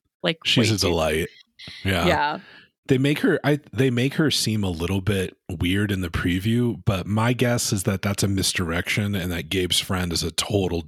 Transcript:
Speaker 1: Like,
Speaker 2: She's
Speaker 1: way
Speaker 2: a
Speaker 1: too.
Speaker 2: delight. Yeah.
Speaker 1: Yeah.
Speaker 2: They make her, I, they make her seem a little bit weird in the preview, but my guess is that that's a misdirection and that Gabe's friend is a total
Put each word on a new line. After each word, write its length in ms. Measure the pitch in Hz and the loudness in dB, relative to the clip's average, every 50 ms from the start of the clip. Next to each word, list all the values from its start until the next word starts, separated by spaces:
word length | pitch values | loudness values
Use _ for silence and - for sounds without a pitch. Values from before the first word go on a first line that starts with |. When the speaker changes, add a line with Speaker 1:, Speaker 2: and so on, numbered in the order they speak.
| _ _ _ _ | _ _ _ _
Speaker 1:
Like, 140 | - 175 165 - - | -4 -4 -4 -2 -2
Speaker 2:
She's 240 | - - 131 110 107 | 0 2 4 4 4
Speaker 1:
way 60 | 110 | 2
Speaker 2:
a 20 | 92 | 2
Speaker 1:
too. 100 | 98 87 | 2 0
Speaker 2:
delight. 400 | 85 82 78 78 78 80 85 - - - - _ _ - - - - - | 2 2 0 0 0 0 -2 -4 -8 -16 -20 _ _ -20 -18 -18 -14 -6
Yeah. 240 | - 95 - 170 170 | -4 -2 0 2 2
Speaker 1:
Yeah. 320 | 175 160 147 147 147 - 185 - - - - - _ _ _ _ | 2 2 2 0 -2 -4 -6 -12 -16 -20 -20 -20 _ _ _ _
Speaker 2:
They 100 | - 135 | 2 2
make 220 | 127 135 143 151 - | 4 4 2 2 2
her, 200 | - 240 160 - - | 2 2 2 2 2
I, 160 | 139 151 143 - - | 2 0 0 -2 -4
they 200 | - 101 131 135 | -2 0 2 2
make 240 | 120 120 123 143 - | 2 2 0 0 0
her 160 | - 160 131 | 2 2 2
seem 340 | - - - 113 110 107 101 | 2 0 0 0 0 0 0
a 60 | 92 | -2
little 320 | 87 80 85 87 98 98 | -2 -2 -2 -2 -2 0
bit 340 | 92 107 101 95 92 - - _ _ - | 0 0 0 0 -2 -4 -8 _ _ -10
weird 420 | 95 80 92 90 95 101 104 101 | -6 -2 -2 0 0 0 0 0
in 80 | 101 95 | 0 -2
the 80 | 92 82 | -2 -4
preview, 720 | - - - 90 87 92 95 113 113 120 120 120 110 - - | -4 -2 0 0 0 0 0 0 2 2 2 0 -2 -2 -2
but 200 | - 101 92 87 | -2 -2 -2 -2
my 280 | 95 104 107 113 123 127 | -2 0 2 2 2 2
guess 360 | 117 123 120 120 117 - - | 2 2 2 2 0 0 -2
is 120 | 113 98 | -2 0
that 180 | - 110 98 92 | 0 0 0 0
that's 220 | - 101 101 - | -2 -2 0 0
a 60 | - 101 | 0 0
misdirection 840 | 98 95 92 - - - 90 80 82 90 - - - - 104 101 101 | 0 0 0 0 0 -2 -2 -2 -2 -2 -2 -2 -2 -2 0 0 -2
and 160 | 98 87 92 | -2 -2 -2
that 200 | 85 85 71 80 | -4 -4 -4 -2
Gabe's 280 | 90 95 90 90 - - | -2 -2 0 0 0 -2
friend 320 | - - 98 92 92 87 | -2 -2 -2 -2 0 -2
is 120 | 80 - | -2 -2
a 80 | - 82 | -2 -2
total 500 | - - - - 104 101 95 87 87 85 80 | -2 -4 -2 0 0 2 2 0 -2 -4 -4